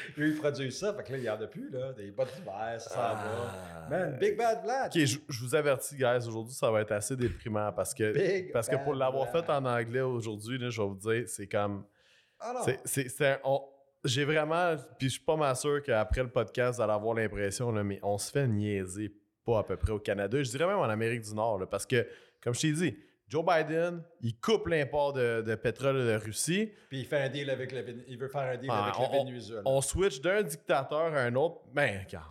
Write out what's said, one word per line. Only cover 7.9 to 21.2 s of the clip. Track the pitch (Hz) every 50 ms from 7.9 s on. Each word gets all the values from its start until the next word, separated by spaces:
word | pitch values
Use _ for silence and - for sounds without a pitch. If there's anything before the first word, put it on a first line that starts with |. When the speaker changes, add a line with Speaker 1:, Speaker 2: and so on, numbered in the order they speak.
| -
Speaker 2:
que, | - 110 107
Speaker 1:
Big | 107 143 196 - 202 185 180 -
Speaker 2:
parce | - 120 113 127
que | 143
pour | 135 - 147
Speaker 1:
Bad | 143 131
Speaker 2:
l'avoir | 131 131 131 135 131 127
Speaker 1:
Vlad. | - 170 170
Speaker 2:
fait | -
en | 151 139 131
anglais | 127 120 120 117 117 117 131
aujourd'hui, | 131 131 123 117 107 110 107 104 104 113 131 127
là, | 123 123
je | 113 113
vais | 104 101
vous | 98
dire, | 95 98 110 113 117 117
c'est | - - - 101
comme | 98 - 104 104 101 101 98 98 - _ _ _ _ _ _ _ _ _ -
Speaker 1:
Ah | 214 233 247
non. | 254
Speaker 2:
c'est, | 214 - 131 - -
c'est, | 131 - 143 135 123
c'est | - - 147
un, | 139 135 - 120
on, | 135 139 139 - - - - _ _ _ _
j'ai | - 147 117 139 147
vraiment, | 143 156 156 151 151 160 170 180 175 160 143 123 - - -
puis | 131 131
je | -
suis | - _
pas | - 156
mal | 151 151 135 127
sûr | 123 - 147 143 143
qu'après | 139 - 120 107 107 - - 131
le | 127 120
podcast, | - 131 113 101 - 127 123 127 120 110
vous |
allez | 110 104 107
avoir | 104 107 113 117
l'impression, | 113 110 101 98 101 101 98 98 - 123 120
là, | 110 107 101
mais | 101 98 -
on | - 101 104
se | 101 - -
fait | - 143 139 123
niaiser | 107 101 104 104 104 98 95 90 90 104 107 101 - - _ _ _ _ _
pas | 117 117 107
à |
peu | 95 - 92
près | 85 - 107
au | 110 101
Canada, | - 110 101 101 101 101 120 147
je | 139 120
dirais | 117 139 165
même | 185 202 196
en | 151
Amérique | 113 107 107 113 117 123 117